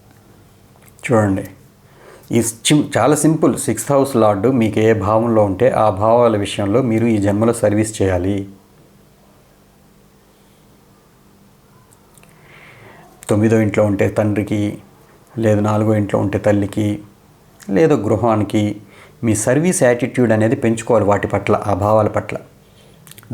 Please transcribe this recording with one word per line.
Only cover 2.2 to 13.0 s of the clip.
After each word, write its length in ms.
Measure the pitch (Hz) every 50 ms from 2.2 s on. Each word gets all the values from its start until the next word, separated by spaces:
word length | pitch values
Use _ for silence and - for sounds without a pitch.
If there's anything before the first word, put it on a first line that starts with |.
| - -
ఈ 100 | - 117
సిం-, 420 | 113 - - - - - 151 147 113 - -
చాలా 180 | 107 113 139 147
సింపుల్. 440 | 147 - 151 165 160 - 135 110 -
సిక్స్త్ 340 | - 120 107 - - -
హౌస్ 240 | 139 139 135 135 -
లార్డ్ 300 | 113 110 104 104 98 101
మీకు 320 | 127 135 120 110 104 - 110
ఏ 120 | 110 113
భావంలో 520 | 110 101 95 101 110 110 117 120 113 107 104
ఉంటే 260 | 101 92 95 120 131
ఆ 200 | - 117 110 107
భావాల 460 | 98 95 107 113 117 120 120 117 107
విషయంలో 460 | 101 101 101 - - 101 98 104 127
మీరు 240 | 131 117 110 110 117
ఈ 120 | 117 110 101
జన్మలో 340 | 98 101 101 104 113 117
సర్వీస్ 500 | 117 - - 104 104 107 107 107 - -
చేయాలి. 460 | 101 95 92 87 90 98 101 98 98 98 - - _ _ _ _ _ _ _ _ _ _ _ _ _ _ _ _ _ _ _ _ _ _ _ _ _ _ _ _ _ _ _ _ _ _ _ _ _ _ _ _ _ _ _ _ _ _ _ _ _ _ _ _ _ _ _ _ _ _ _ _ _ _ _ - _ _ - _ _ _ _ - - - - - - - - - - - - - - - - -